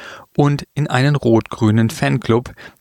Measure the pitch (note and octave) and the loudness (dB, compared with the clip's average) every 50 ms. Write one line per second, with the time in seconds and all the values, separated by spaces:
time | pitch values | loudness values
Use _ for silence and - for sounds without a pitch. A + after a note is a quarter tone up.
0 | - - - - - - _ - C#3+ C#3+ D3 C#3+ - - _ C#3+ D3 - - B2+ | -20 -20 -20 -20 -20 -6 _ 0 0 2 0 -2 -6 -8 _ -6 -4 -2 0 0
1 | C3 C#3+ D3 C3+ - A#2+ A2+ A2+ A2 - - - A2+ G#2+ G#2+ A2+ A2+ A2+ - - | 2 2 2 2 2 2 2 2 2 -2 -4 0 0 2 4 2 2 0 0 -2
2 | - C#3 C#3 C3 - - A2+ A#2 B2 - - - - - - _ | -2 -2 -2 -2 0 0 0 0 0 -4 -12 -18 -20 -20 -20 _